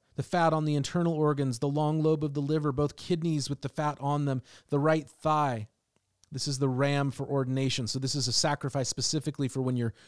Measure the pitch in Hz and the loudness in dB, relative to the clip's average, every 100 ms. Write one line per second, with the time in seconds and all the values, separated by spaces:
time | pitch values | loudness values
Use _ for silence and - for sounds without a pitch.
0 | _ - - 180 165 156 151 147 135 175 | _ -8 -2 2 4 4 2 0 0 0
1 | 170 156 151 143 135 117 143 143 151 156 | 2 2 2 2 0 0 0 2 2 2
2 | 156 156 151 147 143 156 147 135 147 - | 2 2 0 -2 0 0 0 0 -2 -4
3 | - 175 165 151 131 - 143 - 151 143 | -4 -2 0 0 -2 -6 -6 -4 -4 -2
4 | 139 147 143 131 - - _ 143 151 160 | -2 0 0 -2 -6 -20 _ 2 4 2
5 | 139 - 156 151 143 113 107 _ _ _ | -2 -4 0 2 2 -2 -8 _ _ _
6 | _ _ _ 135 147 131 139 127 139 143 | _ _ _ -6 -4 0 0 2 2 2
7 | 139 - 139 139 127 131 135 - 110 135 | 0 -4 -2 -2 0 0 0 0 -2 -2
8 | 131 143 120 - 156 143 139 139 123 - | -2 -2 0 2 2 0 -2 -2 -4 -2
9 | - 156 151 139 131 139 127 123 117 - | -2 -2 -4 -4 -4 -2 -2 0 -2 -4